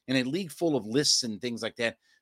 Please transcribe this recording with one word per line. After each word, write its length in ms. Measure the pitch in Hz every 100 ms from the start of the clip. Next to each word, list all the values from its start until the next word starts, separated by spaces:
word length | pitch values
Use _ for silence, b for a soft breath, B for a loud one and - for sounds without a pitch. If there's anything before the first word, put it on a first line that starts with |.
| -
In 80 | 131
a 60 |
league 300 | 127 165 175
full 240 | - 170 139
of 100 | 104
lists 360 | 131 143 -
and 180 | 117 101
things 220 | 123 113
like 140 | 113 -
that, 200 | 113 - b b